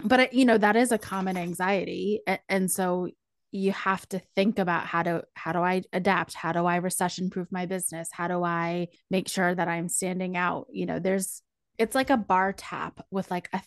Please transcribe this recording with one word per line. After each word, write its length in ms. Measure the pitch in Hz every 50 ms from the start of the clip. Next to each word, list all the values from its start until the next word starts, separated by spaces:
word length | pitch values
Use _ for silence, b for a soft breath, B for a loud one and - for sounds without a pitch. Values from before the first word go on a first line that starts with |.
| -
But, 160 | 214 262 254
uh, 80 | 254 254
you 140 | - 247 269
know, 120 | 240 226 214
that 180 | 202 208 214 226
is 140 | 254 233
a 60 | 233 214
common 360 | - - 185 190 190 190 185
anxiety. 880 | 185 170 175 170 - 185 185 202 190 175 180 180 185 185 196 208 - - -
A-, 120 | 190 190 _ -
and 220 | 190 190 190 180
so 380 | - - 185 180 180 180 180 175 - _ _ _ _ _ _ _
you 200 | - 196 196 190
have 360 | 196 - - 190 190 185 - -
to 100 | - 180 - _ -
think 240 | - 196 214 220 208
about 260 | 190 175 170 160 -
how 180 | - - 170 165
to, 200 | 170 170 165 - - -
how 180 | - - 165
do 80 | 165 175
I 220 | 175 180 185 185 185 -
adapt? 420 | - 185 180 196 190 175 165 - -
How 160 | - - 165 165
do 120 | 170 170
I 120 | 175 175 180
recession-proof 720 | 175 185 - - 185 180 - - 190 185 - 190 180 -
my 140 | 190 180 180
business? 440 | 170 190 185 175 - - 165 165 -
How 160 | - - 175 175
do 160 | 180 175 175
I 440 | 170 170 170 170 170 170 175 175 170 b b b -
make 180 | 190 185 180 -
sure 260 | - 196 185 175 180
that 140 | 180 180 180
I'm 220 | 170 170 170 175
standing 480 | - - 202 180 180 185 185 180 185 180
out? 300 | 180 175 170 - - -
You 140 | - 185 180
know, 140 | - - 170
there's, 420 | 175 190 190 196 190 - - - _ _ _ _ _ _ _ -
it's 180 | 226 220 -
like 140 | 269 262 262
a 60 | 277 240
bar 360 | 202 - 190 185 190 196 190
tap 520 | - - - 180 147 - 165 - - - -
with, 180 | 190 190 185 -
like, 180 | 185 180 - -
a 100 | - 185 -